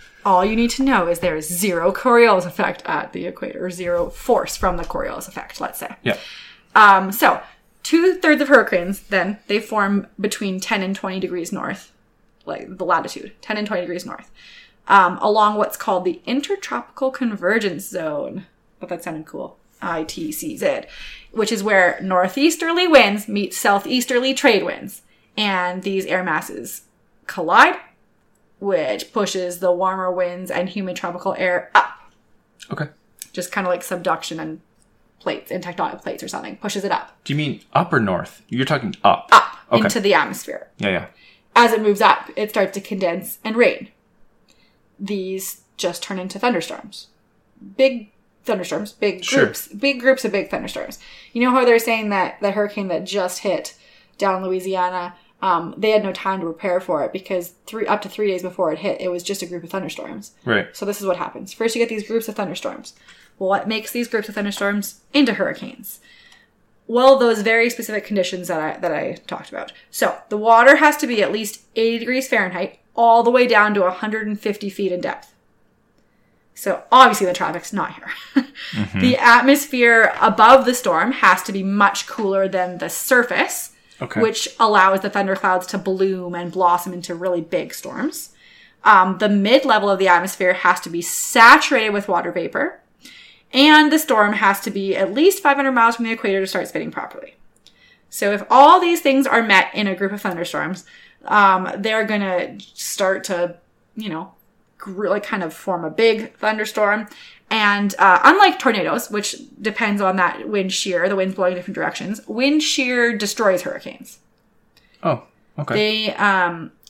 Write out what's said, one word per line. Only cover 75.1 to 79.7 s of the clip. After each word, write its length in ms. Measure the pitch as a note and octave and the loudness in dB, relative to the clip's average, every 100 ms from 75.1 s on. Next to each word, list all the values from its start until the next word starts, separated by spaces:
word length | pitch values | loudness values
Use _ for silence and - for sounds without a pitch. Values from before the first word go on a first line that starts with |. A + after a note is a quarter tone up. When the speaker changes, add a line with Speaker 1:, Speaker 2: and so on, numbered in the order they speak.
| - - _ _ _ _ _ _ _ _ _ _ _ _ | -10 -14 _ _ _ _ _ _ _ _ _ _ _ _
Speaker 1:
So 300 | - G3 F#3 - | -10 -6 -6 4
obviously 340 | B3+ B3+ G3+ F#3 | 8 8 6 -2
the 60 | |
tropic's 400 | F3 D3+ E3 - | -2 -4 -6 -8
not 200 | G3 D#3 - | -6 -6 -8
here. 160 | - - - C4+ | -14 -16 -2 -2
<laughs> 160 | - - - | -2 -12 -10
Speaker 2:
Mm-hmm. 260 | A2+ G2 - | -6 -4 2
Speaker 1:
The 160 | B3 B3 | 2 4
atmosphere 960 | A#3+ A#3+ B3+ C#4+ - | 6 8 6 4 2